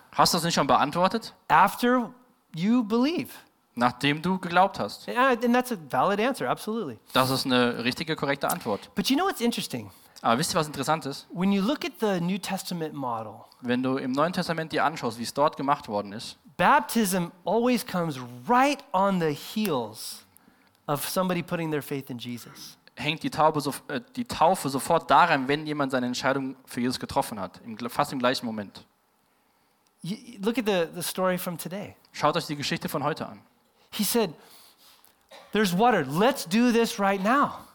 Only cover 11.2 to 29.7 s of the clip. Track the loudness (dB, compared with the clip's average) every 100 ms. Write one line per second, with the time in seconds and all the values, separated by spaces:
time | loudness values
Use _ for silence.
11.2 | -12 -2 2 2 2 -2 -4 -4 -2 0
12.2 | -2 -4 -4 -8 -6 -8 -8 -6 -6 -6
13.2 | -8 -14 -20 _ -2 0 0 -2 -2 0
14.2 | 0 0 -4 -4 -2 0 0 0 -6 -6
15.2 | -6 0 0 0 -2 -2 -2 -6 -4 -10
16.2 | -14 -16 -20 0 4 4 2 0 2 0
17.2 | -2 -6 -2 2 2 2 0 -4 -2 -4
18.2 | -10 -14 2 4 4 2 -2 2 2 4
19.2 | 2 0 -4 -2 0 0 -2 -8 -12 -14
20.2 | -18 _ _ _ _ _ -4 -4 -2 -2
21.2 | 0 -2 -4 -4 -2 -4 -4 -8 -8 -12
22.2 | -10 -12 -12 -18 -20 -20 -20 -8 -6 -4
23.2 | -6 2 2 2 -4 -6 -8 -8 -8 -10
24.2 | -8 2 4 4 0 -4 0 0 6 6
25.2 | 6 4 2 0 0 -2 0 0 0 0
26.2 | 0 0 -2 -8 -12 -2 -2 -2 -4 -2
27.2 | -4 -6 -10 -12 -16 -10 -8 -2 -2 2
28.2 | 0 0 -4 -6 -8 -14 -20 _ _ _
29.2 | _ _ _ _ _